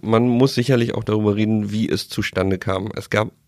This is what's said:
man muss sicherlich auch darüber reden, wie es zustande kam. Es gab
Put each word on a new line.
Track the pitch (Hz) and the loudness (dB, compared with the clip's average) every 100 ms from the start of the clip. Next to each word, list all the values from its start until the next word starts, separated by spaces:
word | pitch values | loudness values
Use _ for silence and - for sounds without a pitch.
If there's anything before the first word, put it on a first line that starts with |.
man | 104 113 123 | 0 2 4
muss | 120 139 | 4 2
sicherlich | 127 120 123 117 | 2 2 2 0
auch | - | -2
darüber | 110 107 104 101 | -2 0 2 2
reden, | 110 110 104 | 2 0 0
wie | 107 110 | -2 -2
es | 95 - | -2 -4
zustande | - - - 95 92 | -6 -4 -2 -2 -2
kam. | - 95 104 - | -2 -4 -4 -8
Es | - | -4
gab | 107 110 - | -2 -2 -6